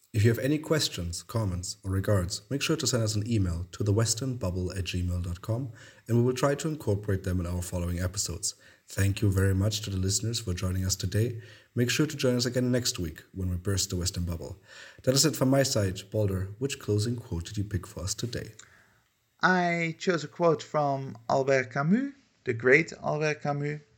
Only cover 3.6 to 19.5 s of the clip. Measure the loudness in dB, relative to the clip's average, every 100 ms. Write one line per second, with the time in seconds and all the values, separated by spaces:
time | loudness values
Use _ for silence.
3.6 | -6 -4 0 2 2 -2 -4 -4 -4 -4
4.6 | -4 -6 -4 -2 -2 -2 -4 -6 -4 -4
5.6 | -4 -10 -20 -12 0 4 4 2 0 0
6.6 | -2 -4 0 0 0 -2 0 -2 -2 -4
7.6 | -4 -4 -2 -2 -4 -4 -6 -4 -6 -8
8.6 | -16 -20 -8 0 2 4 2 4 4 4
9.6 | 2 0 -2 -2 0 0 -2 -4 -4 -2
10.6 | -2 -2 -2 -2 -2 0 0 -2 -12 -20
11.6 | _ 0 2 2 0 2 2 2 0 0
12.6 | 2 2 0 -4 -6 -8 -12 -6 -4 -2
13.6 | -2 -2 -2 -2 -2 -2 -4 -4 -8 -14
14.6 | -20 -20 -20 -6 0 4 4 2 4 4
15.6 | 2 2 0 -2 -4 0 0 0 -4 -6
16.6 | -6 -4 0 0 0 -4 -6 -8 -6 -6
17.6 | -4 -4 -6 -8 -6 -4 -6 -6 -10 -16
18.6 | -20 -20 _ _ _ _ _ _ 2